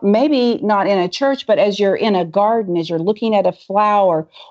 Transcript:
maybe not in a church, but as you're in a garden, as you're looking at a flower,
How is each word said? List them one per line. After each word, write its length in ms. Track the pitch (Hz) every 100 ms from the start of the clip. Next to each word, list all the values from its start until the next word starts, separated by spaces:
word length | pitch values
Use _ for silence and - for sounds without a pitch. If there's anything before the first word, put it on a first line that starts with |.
maybe 560 | 202 214 294 277 240 233
not 280 | 208 202 185
in 100 | 196
a 100 | 180
church, 380 | - 277 269 -
but 140 | 196
as 180 | 202 202
you're 160 | 202
in 220 | 185 226 190
a 80 |
garden, 520 | 170 196 208 233 196 175
as 140 | 160
you're 80 | 165
looking 380 | 170 214 226 208
at 100 | 185
a 60 |
flower, 760 | - - 196 214 208 190 160 160 - -